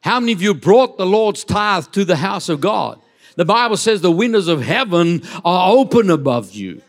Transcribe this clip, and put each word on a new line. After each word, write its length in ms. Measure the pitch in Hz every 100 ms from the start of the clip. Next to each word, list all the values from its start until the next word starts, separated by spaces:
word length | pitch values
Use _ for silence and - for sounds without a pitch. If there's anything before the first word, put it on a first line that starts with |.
How 180 | - 240
many 120 | 233
of 100 | 208
you 100 | 202
brought 460 | 160 - 226 247 -
the 80 | 185
Lord's 360 | 214 214 202
tithe 440 | - 202 208 190 143
to 120 | 196
the 120 | 185 170
house 340 | 190 202 -
of 100 | 151
God? 400 | 170 214 123 110 _ _ _ -
The 100 | 170
Bible 320 | 220 240 202
says 240 | 220 214
the 100 | 175
windows 360 | 170 240 220 170
of 120 | 160
heaven 640 | 123 208 254 170 170 170 - - 170
are 260 | 180 185
open 380 | 240 269 240 202
above 420 | 160 139 120 95
you. 300 | 104 95 80